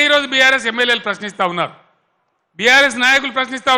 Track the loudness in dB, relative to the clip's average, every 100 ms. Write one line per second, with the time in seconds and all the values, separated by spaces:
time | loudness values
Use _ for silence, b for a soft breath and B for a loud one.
0 | 2 2 0 0 2 2 -2 -2 -2 -2
1 | -4 -8 -8 -4 -4 -2 -6 -8 _ _
2 | _ _ _ _ _ -4 2 4 4 0
3 | 0 2 0 -6 -6 -6 -2